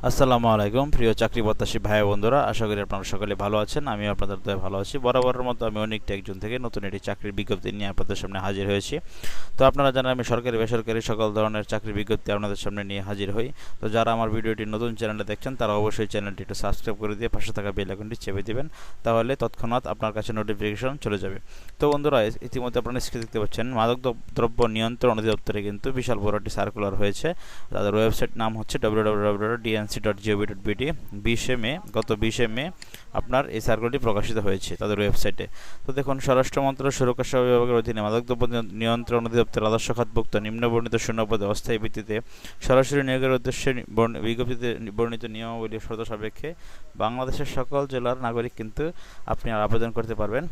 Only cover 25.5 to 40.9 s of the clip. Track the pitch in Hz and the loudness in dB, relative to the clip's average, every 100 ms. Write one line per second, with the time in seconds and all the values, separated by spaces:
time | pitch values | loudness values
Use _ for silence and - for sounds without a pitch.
25.5 | 104 101 104 135 127 117 107 101 104 - | -2 -2 -4 -2 0 0 0 2 0 -2
26.5 | - 101 107 101 98 101 98 160 180 - | -2 -2 -2 0 2 2 2 -2 -2 -6
27.5 | - - 101 101 104 113 - 123 - 113 | -6 -4 0 2 4 4 4 0 0 -2
28.5 | 110 110 - 110 107 107 104 104 104 107 | -2 -4 -2 0 2 2 2 2 2 0
29.5 | 117 113 110 104 - 104 98 107 104 101 | -2 -2 -2 -2 -2 -2 -2 0 0 0
30.5 | 98 101 104 135 165 - 104 107 117 - | -2 -4 -2 -2 -4 -6 -4 0 0 2
31.5 | 127 110 160 - 120 107 107 110 107 117 | 0 0 -4 -4 -4 0 0 0 2 0
32.5 | 110 156 - - - - - 113 127 143 | 0 -6 -8 -16 -16 -6 -6 0 0 0
33.5 | 110 - 110 117 135 117 101 98 110 104 | -2 0 0 0 0 2 2 2 2 2
34.5 | 98 - 95 104 104 104 101 104 - 92 | 0 -2 -4 -2 0 4 6 6 4 -2
35.5 | - - - - 135 139 135 139 127 131 | -8 -6 -4 -2 0 0 0 4 4 4
36.5 | - 139 135 135 127 127 123 123 127 123 | 2 0 0 -2 2 2 2 0 2 6
37.5 | 123 120 120 113 110 104 113 120 120 120 | 4 4 2 0 -2 0 0 0 2 2
38.5 | 120 107 101 113 117 117 120 117 120 113 | 2 -2 -2 0 0 0 -2 2 2 2
39.5 | - 107 113 - 117 113 113 110 104 107 | 2 2 2 0 0 0 2 2 0 -2
40.5 | 113 120 117 113 | -2 0 0 0